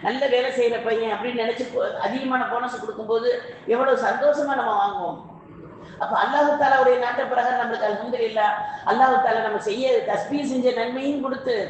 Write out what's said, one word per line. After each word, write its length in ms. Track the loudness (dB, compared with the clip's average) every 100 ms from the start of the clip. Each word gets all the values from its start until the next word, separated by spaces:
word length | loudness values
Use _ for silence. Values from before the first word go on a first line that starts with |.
| -2
நல்ல 160 | 0 2
வேலை 160 | 2 2 2
செய்யற 180 | 2 2 0
பையன் 280 | 0 0
அப்படின்னு 280 | -2 -2 -2
நினைச்சு 200 | -2 -2 -4
போ-, 180 | -2 -2 -2 -2
அதிகமான 360 | -2 -2 -2 0
போனஸ் 300 | -2 -4 -6
கொடுக்கும்போது 460 | -8 -8 -2 0 2 0 -4 -12 -2
எவ்வளவு 300 | 2 4 2 2
சந்தோஷமா 460 | 2 2 2 0 0
நம்ம 140 | 0 0
வாங்குவோம். 360 | 0 -2 -6 -8 -14 -20 -20 -18 -18 -18 -18 -8
அப்ப 120 | -2 0
அல்லாஹ் 260 | 2 2 2 4
தாலாவுடைய 360 | 4 6 6 4
நாட்ட 220 | 2 -2 0
பிரகாரம் 280 | 0 2 0
நம்மளுக்கு 260 | -2 -2 -2
அல்ஹம்துலில்லாஹ், 640 | -2 -4 -2 -2 2 0 0 -6 -6 -2
அல்லாஹ் 240 | 4 4 4
தாலா 180 | 2 0 0
நம்ம 120 | -2 -4
செய்ய, 200 | -2 2 2 2
தஸ்பீஹ் 380 | -4 -2 -2 0
செஞ்ச 200 | 0 2 0
நன்மையும் 460 | -2 -2 -2 -2 -2
கொடுத்து 300 | -4 -2 -2